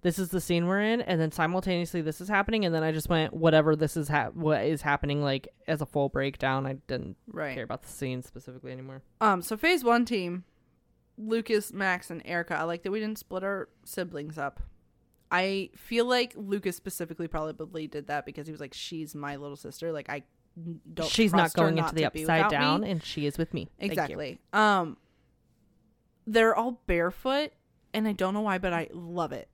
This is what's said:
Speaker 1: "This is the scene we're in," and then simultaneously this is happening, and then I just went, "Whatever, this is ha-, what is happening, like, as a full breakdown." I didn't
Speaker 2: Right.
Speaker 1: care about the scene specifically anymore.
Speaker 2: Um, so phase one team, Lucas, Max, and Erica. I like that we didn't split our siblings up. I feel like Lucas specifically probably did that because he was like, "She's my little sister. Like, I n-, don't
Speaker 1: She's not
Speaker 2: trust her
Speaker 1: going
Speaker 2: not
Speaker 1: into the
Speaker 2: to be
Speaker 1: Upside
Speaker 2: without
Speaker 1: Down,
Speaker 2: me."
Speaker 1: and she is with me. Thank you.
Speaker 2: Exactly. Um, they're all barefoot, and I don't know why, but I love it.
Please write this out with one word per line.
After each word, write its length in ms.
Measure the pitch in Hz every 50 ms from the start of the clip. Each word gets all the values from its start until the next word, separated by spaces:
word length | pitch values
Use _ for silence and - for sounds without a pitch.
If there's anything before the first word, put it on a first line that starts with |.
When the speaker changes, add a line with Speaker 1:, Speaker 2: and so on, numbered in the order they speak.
Speaker 1:
"This 180 | - 175 165 -
is 120 | 190 170
the 100 | 185 185
scene 260 | 160 - 175 170 170
we're 140 | 175 190 202
in," 200 | 208 214 233 247
and 180 | - - 180 165
then 100 | 160 160
simultaneously 680 | - - 160 160 175 185 180 190 180 170 175 165 - 175
this 200 | 156 156 151 -
is 80 | 180 190
happening, 360 | 214 196 196 - 226 220 202
and 100 | 175 165
then 80 | 160
I 100 | 160 160
just 160 | 156 160 151 -
went, 240 | 175 160 156 - -
"Whatever, 420 | 160 160 165 156 156 151 160 156
this 200 | 151 156 143 -
is 120 | 170 151 139
ha-, 220 | 147 147 120 -
what 320 | - - 165 156 151 - -
is 180 | 147 160 143
happening, 380 | - 151 143 139 - 143 143 147
like, 260 | 147 139 135 135 - - _ _ _
as 160 | - 160 151
a 40 | -
full 220 | - - 147 139 139
breakdown." 560 | - 135 135 139 135 - - 135 131 135 139
I 80 | 135 135 139 _
didn't 300 | - 135 123 - - 95 _ _
Speaker 2:
Right. 280 | - - - 156 143 131
Speaker 1:
care 100 | 135 113
about 180 | - 117 -
the 60 | - -
scene 340 | - - 143 131 127 127
specifically 500 | 123 - - 131 - - 127 131 - 127
anymore. 300 | 131 131 131 135 131 135 - _ _ _
Speaker 2:
Um, 220 | 220 214 196 180
so 140 | 170 - 220 214
phase 260 | - 330 370 320 254
one 220 | 233 233 233 247
team, 380 | 226 240 202 180 175 175 180 175 _ _ _ _ _ _ _ _ _ _ _ _ _ _ -
Lucas, 540 | 214 214 220 226 226 - 226 208 208 - -
Max, 360 | 196 196 190 180 180 - -
and 120 | 170 165 -
Erica. 320 | - 170 170 170 - 175
I 60 | 151
like 220 | 160 165 170 170 -
that 60 | 190
we 80 | 196 220
didn't 180 | 214 214 220 214
split 260 | - _ 190 185 185
our 240 | 196 196 190 - _ _ _ _
siblings 540 | - - - 180 175 147 143 147 156 156 156
up. 220 | 143 143 - - - - - _ _ _ _ _ _ _ _ _ _ _
I 400 | - 180 185 190 196 196 190 - _
feel 300 | - - - 240 233 233
like 260 | 240 247 247 240 247 -
Lucas 380 | - 214 196 196 208 - 196 175
specifically 520 | - _ 196 - - 175 165 165 - 170 160
probably 580 | - 160 156 156 151 - 156 175 175 160 156
did 200 | 151 - 151 147
that 180 | - 147 147 139
because 220 | - 143 - 147
he 40 | 156
was 80 | 156 151
like, 100 | 147 131
"She's 420 | - - - - 170 160 156 147 -
my 220 | 151 143 143 143
little 200 | 139 143 143 143
sister. 360 | 143 - 151 135 - 165 165
Like, 160 | 160 147 139 -
I 140 | 139 147 143 _ _ _ _ _ _
n-, 240 | 170 165 170 165 - _ - 165
don't 140 | 165 160 175
Speaker 1:
She's 220 | - - 226 208
not 60 | 175 190
Speaker 2:
trust 180 | 175 165 - 175
her 60 | 165
Speaker 1:
going 100 | 160 160
Speaker 2:
not 180 | 160 156 160
Speaker 1:
into 20 | -
the 60 | 160 156
Speaker 2:
to 60 | -
be 100 | - 160
Speaker 1:
Upside 160 | 156 160 165 160 165
Speaker 2:
without 40 | 156
Speaker 1:
Down, 300 | 151 143 143 147 156 185
Speaker 2:
me." 100 | 214 202
Speaker 1:
and 120 | 190 160 -
she 220 | - - 160 147
is 100 | 147 139
with 160 | - 165 -
me. 160 | - 165 - - _ _
Thank 120 | - 202
you. 20 |
Speaker 2:
Exactly. 480 | 165 180 156 139 156 156 151 131 175 - _ _ -
Um, 420 | 202 214 214 202 190 175 156 - _ _ _ _ _ _ _ _ _ _ _ _ _ _ _ _ _ _ _ _ _ _ _ _ _ _
they're 280 | 226 214 226 226 226 -
all 260 | - 226 254 247 - _
barefoot, 640 | - 180 170 170 180 185 - - 262 269 285 302 - _ _ _ _ _ _ _ _ -
and 120 | 220 220
I 60 | 220
don't 220 | 208 - 185 185 196
know 80 | 208
why, 160 | 214 208 190 185
but 140 | 190 185
I 160 | 175 165 160 -
love 400 | - 175 175 170 175 175 170 151
it. 160 | 135 131 - _